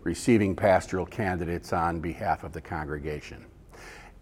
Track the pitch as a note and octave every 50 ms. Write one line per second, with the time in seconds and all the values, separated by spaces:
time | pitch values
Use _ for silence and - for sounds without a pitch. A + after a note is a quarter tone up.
0 | - - E2+ - - - A#2+ A2 G#2 F#2+ F2+ - - G#2 F#2 F2+ - - - F#2
1 | F2 F2 - - A2 F#2+ F2+ F2 F2 E2 E2+ E2+ - - - F2+ E2 E2+ E2+ E2
2 | D#2+ E2+ D#2 - - E2+ D#2+ - - E2 D2+ E2+ - - F2+ D#2+ D2+ D2 D2+ D2+
3 | C#2+ D#2 D2+ D2 - - - - - - - - - - - - - - - -
4 | - - - -